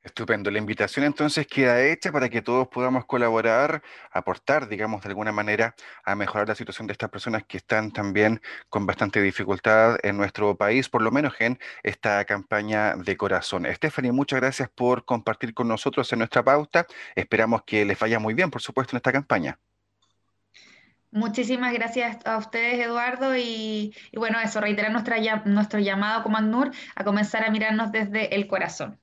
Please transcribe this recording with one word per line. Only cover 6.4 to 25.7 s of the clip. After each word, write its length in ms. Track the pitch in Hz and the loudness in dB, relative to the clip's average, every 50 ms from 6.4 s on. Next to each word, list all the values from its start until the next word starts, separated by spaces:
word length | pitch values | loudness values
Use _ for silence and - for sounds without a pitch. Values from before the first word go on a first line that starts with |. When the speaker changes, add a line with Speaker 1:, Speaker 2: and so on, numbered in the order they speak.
| 104 | -2
Speaker 1:
la 80 | 107 107 | -2 -2
situación 320 | - 117 - 90 - 113 | -6 -6 -12 -10 -10 -10
de 60 | 101 104 | -10 -6
estas 160 | - 110 107 | -6 -8 -8
personas 340 | - 101 - 123 110 113 - | -8 -8 -6 -4 -4 -4 -4
que 140 | _ - | _ -12
están 340 | - _ - 117 107 107 104 | -12 _ 0 0 0 0 -2
también 500 | - - 101 101 95 104 107 110 113 - - - - - - _ | -4 -4 -4 0 2 4 4 4 4 0 -6 -14 -16 -16 -16 _
con 160 | - 107 101 | -4 -2 0
bastante 360 | 92 90 - 110 101 - 107 | 0 0 0 0 0 2 2
dificultad 760 | 101 98 - - 101 98 98 90 - 113 110 110 110 117 117 - | 2 2 0 -2 -2 -2 -4 0 4 6 8 8 8 6 4 2
en 140 | - 101 101 | 0 -2 0
nuestro 400 | 101 101 98 - - 104 104 98 | 0 -2 -2 0 0 0 0 2
país, 320 | - 104 101 113 135 131 | 2 2 2 2 2 0
por 140 | - - 117 | 0 0 0
lo 100 | 110 113 | 2 2
menos 220 | 113 139 151 135 - - | 2 2 0 0 -2 0
en 200 | 113 117 127 - - - - - - | 0 0 0 -4 -8 -16 -16 -6 -6
esta 400 | - - _ - 110 104 101 104 | -6 -6 _ 0 2 2 2 0
campaña 720 | - 104 101 98 _ 110 104 104 107 110 107 107 104 - | 0 -4 -4 -2 _ -2 -2 0 0 0 2 2 0 0
de 220 | 92 90 98 95 | -2 -4 -4 -4
corazón. 500 | - 107 98 95 90 - - - 90 85 - | -2 0 0 0 0 0 -2 -4 -4 -2 -4
Stephanie, 440 | - - - 156 - - 131 123 120 | -4 -2 -2 -2 2 2 2 4 4
muchas 260 | 135 143 - - 131 | 2 2 0 0 0
gracias 300 | 123 135 135 - 135 - | 0 0 0 -2 -6 -6
por 340 | _ - 120 123 127 123 - | _ 0 2 2 2 2 2
compartir 500 | - 127 113 101 117 110 _ - 113 113 | -2 -2 0 0 -2 -2 _ -4 -6 -4
con 140 | - 123 | -2 0
nosotros 440 | 117 110 107 - 139 - - 123 - - | 0 0 0 0 -2 0 0 -2 0 0
en 60 | 113 | -2
nuestra 220 | 113 110 - 127 | -2 2 2 4
pauta. 460 | 120 127 139 147 151 _ - 165 170 - - - - - - | 6 6 4 4 2 _ 0 0 0 0 -10 -18 -18 -6 -4
Esperamos 480 | 92 87 _ - - 110 113 117 113 - | -4 -2 _ 2 2 4 4 2 0 0
que 200 | - 107 107 104 | 0 2 2 2
les 160 | 101 98 - | 2 2 0
vaya 200 | 110 110 117 113 | 2 0 2 0
muy 140 | 107 107 110 | 0 0 0
bien, 160 | 143 185 165 | 0 0 0
por 120 | - 117 | -2 -6
supuesto, 340 | - - - 135 131 - - | -10 -4 -4 -4 -2 -2 -4
en 20 | |
esta 140 | 120 - 131 | 0 0 2
campaña. 480 | 127 139 143 _ 120 98 78 67 64 _ _ _ _ _ _ _ _ _ _ _ _ _ _ _ _ _ _ _ _ - - - - _ _ _ _ _ _ _ | 0 0 0 _ 0 0 0 -4 -6 _ _ _ _ _ _ _ _ _ _ _ _ _ _ _ _ _ _ _ _ -20 -20 -20 -20 _ _ _ _ _ _ _
Speaker 2:
Muchísimas 640 | - 214 233 226 208 254 240 214 254 247 254 247 240 | -4 -2 -2 -2 -2 -2 -2 -2 -2 -2 0 -2 -2
gracias 520 | 240 202 208 - 254 240 233 214 220 - | -2 -4 -2 -2 -2 -2 -2 -4 -6 -4
a 120 | 220 226 | -4 -4
ustedes, 420 | 220 214 - - 226 233 233 247 240 | -4 -4 -6 -4 -2 -2 0 0 -2
Eduardo, 560 | 240 233 233 240 240 247 247 247 269 269 262 | -2 -2 -2 -2 -2 -4 -4 -2 -2 0 0
y, 580 | 254 247 233 226 220 220 220 214 214 208 214 - - - - | 0 -2 -4 -4 -6 -6 -4 -4 -4 -4 -6 -8 -16 -20 -12
y 60 | - | -6
bueno, 220 | 220 233 220 220 226 | -4 -2 0 0 -2
eso, 220 | 226 208 - 214 | -2 -2 -2 -2
reiterar 300 | 208 208 208 208 208 214 | -2 0 0 0 0 0
nuestra 260 | 220 240 214 254 233 | 0 -2 -2 -2 -2
llam-, 260 | 226 220 220 220 208 214 | 0 0 0 -2 -2 0
nuestro 340 | 208 202 208 208 208 | 2 2 2 2 0